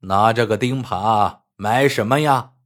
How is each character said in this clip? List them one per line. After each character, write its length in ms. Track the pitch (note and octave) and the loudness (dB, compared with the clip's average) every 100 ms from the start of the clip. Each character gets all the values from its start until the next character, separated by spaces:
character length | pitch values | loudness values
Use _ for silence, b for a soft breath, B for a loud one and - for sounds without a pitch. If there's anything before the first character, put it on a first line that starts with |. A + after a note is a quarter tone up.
| F#2+ | 0
拿 260 | G2 A2 | 2 2
这 140 | A2+ A2+ | 2 0
个 100 | G#2+ | 0
钉 260 | B2 C3 | -2 -4
耙 600 | B2 F2+ G#2 A2 G2 - _ _ | -6 -4 0 2 0 -2 _ _
买 320 | G2+ A#2+ C#3 | -2 2 0
什 180 | C3 G#2+ | 0 -2
么 140 | C3+ | 0
呀？ 340 | D3+ C3+ - _ | 2 0 -2 _